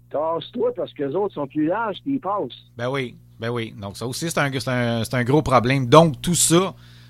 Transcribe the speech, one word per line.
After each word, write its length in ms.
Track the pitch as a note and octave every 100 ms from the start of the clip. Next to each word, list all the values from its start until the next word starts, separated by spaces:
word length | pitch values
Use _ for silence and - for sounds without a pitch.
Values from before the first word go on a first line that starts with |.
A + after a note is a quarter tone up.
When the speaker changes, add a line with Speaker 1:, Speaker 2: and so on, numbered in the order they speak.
| _
Speaker 1:
tasse-toi 640 | C#3 D#3+ E3 D3+ A#3+ B3
parce 200 | A#3+ C#3+
que 100 | -
les 100 | C#3
autres 200 | D3 G3+
sont 140 | - C#3
plus 180 | D3+ D3+
larges 320 | G3 A3+ F3
puis 120 | -
ils 60 | C#3
passent. 500 | F3+ G3+ C3+ - - -
Speaker 2:
Ben 120 | B2
oui, 280 | C#3 B2 - - -
ben 80 | A2+
oui. 240 | A#2+ A2+ A#2+
Donc 200 | G2+ F#2+
ça 100 | A#2
aussi, 240 | B2+ E3
c'est 80 | E3+
un, 100 | C#3+
c'est 180 | C3 B2+
un, 340 | B2 A#2+ A#2
c'est 120 | G#2+ B2+
un 80 | A#2+
gros 160 | C#3+
problème. 460 | D3 B2+ A#2 C#3 B2
Donc 340 | D3+ E3 B2+
tout 120 | -
ça, 400 | E3+ - E3 F#3+ C3+ - - -